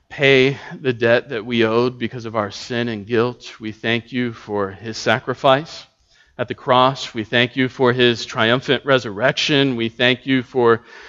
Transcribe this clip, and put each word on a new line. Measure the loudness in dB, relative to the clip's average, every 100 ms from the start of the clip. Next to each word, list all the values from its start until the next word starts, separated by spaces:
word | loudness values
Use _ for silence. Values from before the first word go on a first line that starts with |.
| _
pay | 0 4 6 4 0 -12 -8
the | -4
debt | 0 2 2 0
that | -8
we | -2 0 2
owed | 2 0 -2
because | -8 -8 -8
of | -4
our | -6
sin | -8 -8 -6 -4
and | -6 -2
guilt. | 0 0 -4 -16 -14
We | -12
thank | -6 -2 -2 -2
you | -6 -6
for | -8 -6 -4 -4
his | -8 -12 -6
sacrifice | 0 0 -2 -2 2 2 0 -16 -20 _ _ _ _ -10
at | -8
the |
cross. | -6 2 4 4 0 -8 -10
We |
thank | -2 0 0 0
you | -2
for | 2 2
his | 4 2 2
triumphant | -4 -2 2 2 0 -2 2
resurrection. | 0 0 -2 -2 0 0 2 2 0
We | -4
thank | 0 0 0 0
you | -2
for | -2 2 4 2 -2 -20